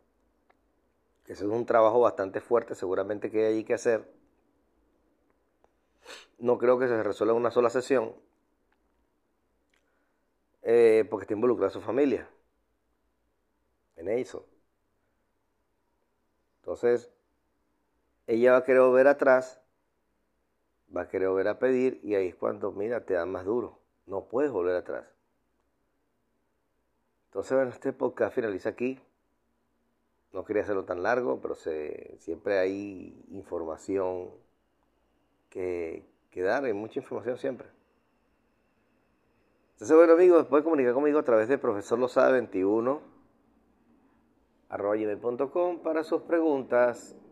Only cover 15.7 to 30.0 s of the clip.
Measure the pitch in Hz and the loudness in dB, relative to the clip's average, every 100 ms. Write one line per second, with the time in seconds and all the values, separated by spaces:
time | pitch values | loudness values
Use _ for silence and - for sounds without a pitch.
15.7 | _ _ _ _ _ _ _ _ _ - | _ _ _ _ _ _ _ _ _ -12
16.7 | 87 120 120 - _ _ _ _ _ _ | -2 0 0 -2 _ _ _ _ _ _
17.7 | _ _ _ _ _ - 113 123 127 127 | _ _ _ _ _ -4 2 6 4 6
18.7 | 131 131 127 135 143 139 127 127 - _ | 6 6 8 6 6 4 4 2 -14 _
19.7 | _ _ _ _ _ _ _ _ _ _ | _ _ _ _ _ _ _ _ _ _
20.7 | _ _ 87 87 98 95 95 98 104 127 | _ _ -10 -6 -4 -2 0 -2 -2 0
21.7 | 127 131 - - 101 92 - 113 107 104 | 2 0 -2 -4 -2 -2 -4 -6 -4 -8
22.7 | 92 107 117 - 90 87 92 92 120 98 | -6 -6 -6 -4 -4 -4 -6 -4 -4 -6
23.7 | - _ _ - 95 - 117 147 104 90 | -14 _ _ -12 -10 -6 -4 -2 -2 -2
24.7 | 90 85 64 - _ _ _ _ _ _ | -4 -6 -12 -14 _ _ _ _ _ _
25.7 | _ _ _ _ _ _ _ _ _ _ | _ _ _ _ _ _ _ _ _ _
26.7 | _ _ _ _ _ _ 98 - 131 127 | _ _ _ _ _ _ -10 -2 -2 -2
27.7 | 110 135 131 127 - 104 - 113 92 110 | -4 -8 -4 -6 -2 -4 -2 -4 -4 -6
28.7 | 98 123 131 _ _ _ _ _ _ _ | -6 -6 -6 _ _ _ _ _ _ _
29.7 | _ _ _ | _ _ _